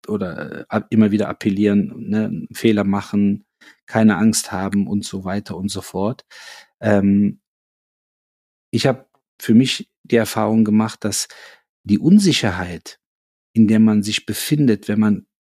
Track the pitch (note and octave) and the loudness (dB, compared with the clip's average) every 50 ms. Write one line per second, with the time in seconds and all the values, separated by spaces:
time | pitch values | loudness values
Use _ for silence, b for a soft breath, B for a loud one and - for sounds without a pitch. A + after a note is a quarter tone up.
0 | _ - G#2+ G2+ G2 F2+ D#2+ - - - - - - - - A2 G#2+ - - A2 | _ -8 -6 -6 -6 -8 -8 -10 -12 -12 -12 -16 -12 -6 -6 -6 -4 -2 2 2
1 | A2 G#2 G2+ G#2 G#2 D2 - - - G#2+ G2 F#2+ G#2 G#2 G2+ G2+ G2 - - - | 2 2 2 0 -2 -2 -6 -4 -4 -2 0 0 2 2 2 2 0 -2 -6 -12
2 | A#2 F2+ G#2 G#2+ A2 - - D#2+ - - - - - A#2 G#2+ G#2 G2+ G2 G2 G2+ | -8 -6 -4 -4 -4 -4 -6 -10 -10 -12 -8 0 2 2 2 2 0 0 -2 -4
3 | F#2+ - - G2+ G2+ G2+ G2+ G2+ _ _ _ _ b b b b b - - A2+ | -4 -4 -2 0 0 0 0 -2 _ _ _ _ b b b b b -4 0 4
4 | A2 A2 G#2 E2 G#2+ A2 G#2+ - - - - F#2 F#2+ G2 G2+ G2+ G2 - G2+ G#2 | 4 4 4 4 2 2 2 0 -4 -6 -8 -6 -6 -4 -2 -2 -2 -2 -4 -6
5 | - - - G2 F#2 F#2 F#2+ G2+ G2+ - G2 E2 F#2 G2 - F#2+ - - - F#2 | -6 -6 -10 -10 -8 -8 -8 -8 -8 -10 -10 -8 -8 -8 -8 -8 -12 -10 -6 -4
6 | G2 G#2+ C3+ - - B B B B B B B B B B - - G#2+ G#2 G2+ | -4 -4 -4 -6 -14 B B B B B B B B B B -8 -2 0 0 2
7 | G2 G2 G2+ G2+ G#2 G2+ G2+ - _ _ _ _ _ _ _ _ _ _ _ _ | 2 2 2 2 2 0 -2 -6 _ _ _ _ _ _ _ _ _ _ _ _
8 | _ _ _ _ _ _ _ _ _ _ _ _ _ _ - A2 - C#3 B2 - | _ _ _ _ _ _ _ _ _ _ _ _ _ _ -6 -2 0 0 -2 -2
9 | - _ _ _ _ _ _ - - - A2 A2+ C3 B2+ - - - _ _ _ | -6 _ _ _ _ _ _ -10 -2 4 4 4 4 4 0 -8 -10 _ _ _
10 | _ - - A#2 A2 - - A2+ G#2+ G#2+ A2 A2+ A2 G#2 G#2+ G#2+ A2 A2 - - | _ 0 0 0 0 0 -2 -4 -2 0 2 2 2 2 2 0 0 0 -4 -8
11 | - G#2+ G2 - - B B B B B B B B B _ _ - - G#2 F#2+ | -8 -6 -6 -6 -8 B B B B B B B B B _ _ -4 -2 0 2
12 | - D#3 F#3+ G#3+ G3 F#3 C#3+ - - A2 F2+ F#2 F#2 F2+ F2 E2+ - - - _ | 4 6 6 6 6 4 0 0 -2 -4 -4 -4 -8 -8 -10 -14 -16 -18 -20 _
13 | _ _ _ _ _ _ _ _ _ _ - A2+ A2 G2+ A2 A2 A2 A2 G#2+ G#2+ | _ _ _ _ _ _ _ _ _ _ 0 2 4 4 6 4 4 4 4 2
14 | G2 G#2 G#2+ - - - G#2 - - - D3+ D3+ D3 B2 G#2+ G2+ - - G#2 G#2 | 0 -2 -4 -6 -6 -6 -8 -8 -4 -4 0 2 2 2 2 0 -2 -4 -2 0
15 | G#2+ G#2+ G#2 F#2+ - _ _ _ _ _ _ | 2 2 0 0 -4 _ _ _ _ _ _